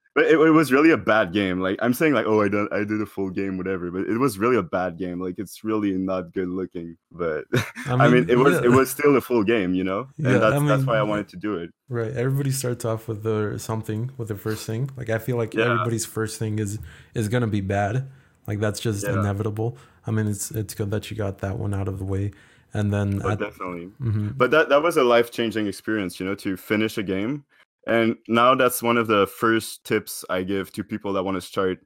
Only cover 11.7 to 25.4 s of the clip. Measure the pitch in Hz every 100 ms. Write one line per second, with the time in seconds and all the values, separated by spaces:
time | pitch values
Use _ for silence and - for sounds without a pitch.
11.7 | - - 120 113 123 131 135 135 131 123
12.7 | 123 117 110 - 107 110 107 104 113 -
13.7 | 110 - 107 123 135 110 101 110 107 -
14.7 | 110 135 127 113 110 - 120 110 110 120
15.7 | 101 117 113 - - 110 - 110 107 101
16.7 | 107 - - - 123 107 123 117 104 95
17.7 | 101 101 127 135 - _ _ - 104 107
18.7 | - 117 101 101 104 101 101 107 107 117
19.7 | 127 - _ - 110 107 104 - 113 95
20.7 | - 101 104 - 107 98 92 98 98 101
21.7 | 98 98 95 95 98 101 - _ _ _
22.7 | 107 104 101 101 101 95 101 104 - 92
23.7 | 87 90 - 123 107 104 131 123 151 156
24.7 | 143 165 156 123 120 117 -